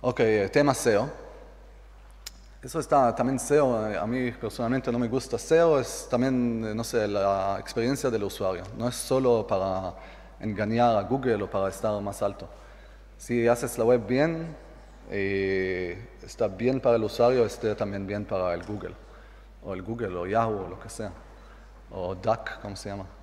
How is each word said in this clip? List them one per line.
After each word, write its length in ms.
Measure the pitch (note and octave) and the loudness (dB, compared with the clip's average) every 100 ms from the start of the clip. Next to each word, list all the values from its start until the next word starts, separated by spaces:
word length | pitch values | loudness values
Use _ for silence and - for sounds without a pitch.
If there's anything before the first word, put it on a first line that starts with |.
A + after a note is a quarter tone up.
Ok, 180 | - A#2+ | -2 2
eh, 300 | A#2 G#2+ G2 | 4 4 4
tema 220 | - C#3+ | 4 4
seo. 340 | B2+ B2 G#2 - - - - - - - - - - - - - - - - | 2 2 2 2 -6 -16 -18 -20 -20 -20 -20 -20 -20 -20 -18 -18 -18 -20 -18
Eso 160 | B2 E3 | -8 -6
está 360 | C#3+ D3 B2+ | 4 6 6
también 240 | A2 B2+ C3+ | 4 0 0
seo, 500 | - D3 C#3 A#2 A2 | 4 4 6 2 0
eh, 80 | G2 | -2
a 100 | G#2 | -2
mí 240 | B2 B2 | -2 -2
personalmente 600 | A2+ A2+ - A#2 C3 C3 | -4 -8 -4 0 0 0
no 60 | A#2+ | -2
me 100 | A#2+ | 0
gusta 300 | B2+ - A#2 | -2 -2 -6
seo, 420 | - D#3+ E3+ D3 | 2 4 6 4
es 260 | - - - | 2 -6 -4
también, 520 | B2 C3 B2+ A#2+ A2+ | 0 2 2 0 0
eh, 100 | A2+ | -4
no 100 | G#2+ | -4
sé, 240 | A#2 A#2+ G#2 | -2 0 0
la 480 | G2+ G2 G2 G2 G2 | 2 2 2 0 -4
experiencia 520 | - - A#2 C3+ C3+ | -4 -2 0 0 0
del 120 | A2 | 0
usuario. 420 | G2+ - G2 F2+ F#2 A2+ | -2 -2 -2 -2 -8 -4
No 100 | A#2 | -4
es 80 | |
solo 520 | A#2+ - C3 C3 A#2 G#2+ | -4 0 2 4 2 2
para 480 | G2 F#2+ F#2+ F#2 - - - - - | 0 0 -2 -4 -10 -16 -20 -20 -10
engañar 540 | A2 G2+ G#2+ A2+ A#2+ | -6 -2 0 4 4
a 80 | A2 | 4
Google 400 | F#2 C3 B2+ A2 | 2 0 2 0
o 80 | G2 | 0
para 200 | G2+ F#2+ | -2 -2
estar 280 | F#2+ A2 G#2 | -2 -2 -2
más 200 | G2+ G2 | -4 -2
alto. 240 | G2+ G2 F#2 - - - - - - - | -4 -4 -14 -16 -20 -20 -20 -20 -20 -20
Si 320 | - A#2+ A#2 | -2 2 4
haces 300 | A#2+ A#2+ - | 4 0 0
la 60 | |
web 220 | A2+ B2 G#2 | 4 4 4
bien, 480 | B2+ D#3 E3 E3 D#3 - - - - - | 2 2 0 -8 -12 -18 -20 -20 -20 -10
y 840 | G2+ G2 G2 G2 F#2+ F#2 F#2 F2+ F2 A#2 - | -4 -2 0 0 0 0 -2 -6 -8 -14 -18
está 240 | - - G#2+ | -20 -4 -2
bien 320 | F#2+ A#2 C3 | 0 0 2
para 160 | B2 A#2 | 4 2
el 80 | |
usuario, 420 | A2 - A#2+ B2+ A2 | 2 2 4 4 2
esté 280 | - A2 | 0 -4
también 320 | G#2 G#2 G2+ G2 | -2 -4 -4 -6
bien 200 | G2+ G2+ | -6 -4
para 260 | G2 F2+ | -2 -2
el 100 | E2+ | -2
Google, 320 | F2 G#2 - - - - - - - - | -6 -8 -8 -14 -20 -20 -20 -20 -20 -18
o 80 | - | -10
el 100 | F#2+ | -10
Google, 320 | F#2 A#2 A2 F2+ | -8 -6 -6 -4
o 100 | F2+ | -2
Yahoo, 400 | G#2+ A2+ G#2 F2+ | 0 2 -2 -6
o 20 | |
lo 100 | F2 | -12
que 120 | G#2 | -14
sea, 200 | - G#2+ F2 - - - - - - - | -12 -12 -12 -20 -20 -20 -20 -20 -20 -16
o 240 | F#2+ F2+ | -8 -6
Duck, 460 | F#2 G2+ A2+ - - | -4 0 0 -2 -10
¿cómo 160 | G#2+ G2 | -12 -10
se 140 | G#2 | -10
llama? 160 | G2+ F#2 - | -10 -12 -16